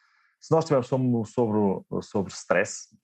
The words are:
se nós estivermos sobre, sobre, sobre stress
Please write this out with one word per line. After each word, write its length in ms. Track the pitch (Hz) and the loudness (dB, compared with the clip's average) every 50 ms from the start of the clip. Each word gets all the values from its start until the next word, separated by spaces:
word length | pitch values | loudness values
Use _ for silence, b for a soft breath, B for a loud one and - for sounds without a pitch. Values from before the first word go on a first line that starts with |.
| b b b b b b b b | b b b b b b b b
se 100 | - - | -4 0
nós 140 | 160 165 160 | 0 0 2
estivermos 240 | - 147 127 123 - | 2 2 0 2 0
sobre, 360 | 139 127 127 123 120 117 107 - | -2 0 0 0 0 0 -2 -4
sobre, 720 | - 127 120 107 104 107 104 98 92 - - - 98 92 | -2 -2 0 0 2 2 2 2 0 -2 -6 -8 -8 -8
sobre 300 | - - - 104 90 87 | -6 -4 -4 -4 -4 -4
stress 560 | - - - - 87 90 104 - - - - - _ _ | -8 -6 -2 0 2 2 0 0 -4 -12 -16 -20 _ _